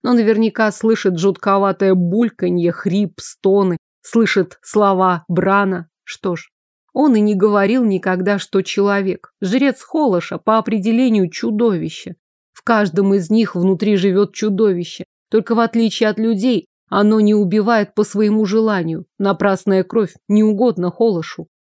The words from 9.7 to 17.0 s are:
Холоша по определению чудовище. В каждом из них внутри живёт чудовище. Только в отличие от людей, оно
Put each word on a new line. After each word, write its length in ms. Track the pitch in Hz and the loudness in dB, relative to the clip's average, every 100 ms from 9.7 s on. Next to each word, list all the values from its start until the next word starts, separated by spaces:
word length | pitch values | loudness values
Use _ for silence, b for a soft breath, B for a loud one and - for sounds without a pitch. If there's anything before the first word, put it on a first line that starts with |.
| 262 | -2
Холоша 560 | - 320 285 180 - 180 | -6 -2 0 0 -4 -6
по 220 | - 220 | 0 0
определению 680 | 220 214 190 226 262 220 180 | 0 -4 0 2 2 2 0
чудовище. 880 | - 233 214 233 180 160 - - 170 _ _ _ | -2 -4 0 0 0 -6 -10 -16 -18 _ _ _
В 100 | - | -14
каждом 520 | - 220 202 160 196 196 | -2 0 2 0 0 0
из 160 | 165 | 0
них 240 | 220 214 180 | 0 0 0
внутри 400 | 180 185 208 202 | 0 0 0 2
живёт 400 | 196 185 202 - | 2 0 -2 -2
чудовище. 680 | 214 196 220 180 175 - - _ _ | -4 0 0 0 -6 -12 -18 _ _
Только 240 | 220 - 233 | -2 0 0
в 40 | |
отличие 500 | 226 233 226 - 220 | 0 0 0 0 -2
от 100 | 214 | 0
людей, 480 | 226 208 240 220 - _ _ | -2 0 0 -2 -4 _ _
оно 320 | 196 | 0